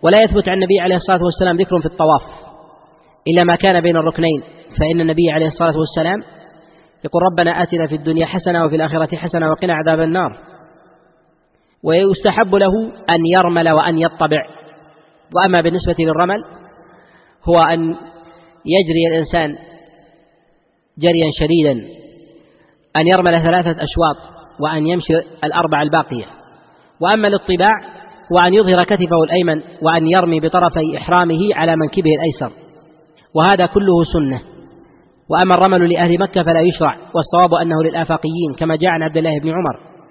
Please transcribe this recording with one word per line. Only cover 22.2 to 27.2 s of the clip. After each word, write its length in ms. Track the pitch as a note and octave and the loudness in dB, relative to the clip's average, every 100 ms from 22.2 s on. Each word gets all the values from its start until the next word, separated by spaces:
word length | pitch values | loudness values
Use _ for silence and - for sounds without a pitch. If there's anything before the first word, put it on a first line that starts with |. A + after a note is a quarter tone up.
| - - _ _ _ _ _ D3+ | -20 -20 _ _ _ _ _ -2
أن 100 | D#3+ | 2
يرمل 360 | F#3 F3 E3+ | 2 2 2
ثلاثة 280 | E3 F3+ F3 | 0 0 -2
أشواط 640 | E3 D3 - E3 C#3+ - - - - | -4 -6 -2 -2 -2 -12 -20 -20 -8
وأن 260 | D3 D#3 D#3 | -6 -2 -2
يمشي 260 | F3 - E3 F3 - | -2 0 -2 -2 -8
الأربع 380 | D3+ D#3+ E3 D3 | -4 -2 -2 -2
الباقية. 420 | D3+ D#3+ D3 B2 G2+ - - - _ _ _ _ | 0 -2 -2 -8 -12 -18 -20 -20 _ _ _ _
وأما 280 | E3+ A3 | 0 0